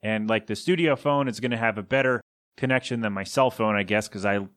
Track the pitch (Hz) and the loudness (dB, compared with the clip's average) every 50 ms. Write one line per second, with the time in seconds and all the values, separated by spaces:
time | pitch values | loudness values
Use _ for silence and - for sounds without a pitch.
0 | - 107 110 107 107 110 113 110 - - 110 - - 165 185 165 170 156 139 - | -4 -4 -2 -2 0 0 0 0 0 -2 -6 -4 0 0 2 2 4 2 2 2
1 | - 147 143 143 139 131 104 - 123 123 120 113 117 113 104 107 98 - 131 135 | 0 0 0 2 0 -2 -4 -4 -4 -4 -2 0 0 0 0 -2 -4 -2 0 2
2 | 131 131 123 113 - _ _ _ _ _ _ - 135 131 131 127 - - 123 117 | 2 2 0 0 -4 _ _ _ _ _ _ -6 -2 0 0 0 0 -2 -4 -2
3 | 113 107 101 98 95 - - 139 131 127 - - 113 107 107 101 98 92 104 107 | -2 -2 -4 -4 -6 -2 2 2 2 2 2 2 0 2 2 2 2 2 0 0
4 | 107 - - 98 95 101 101 101 98 95 - | 0 -2 -8 -4 -2 0 0 0 -2 -6 -12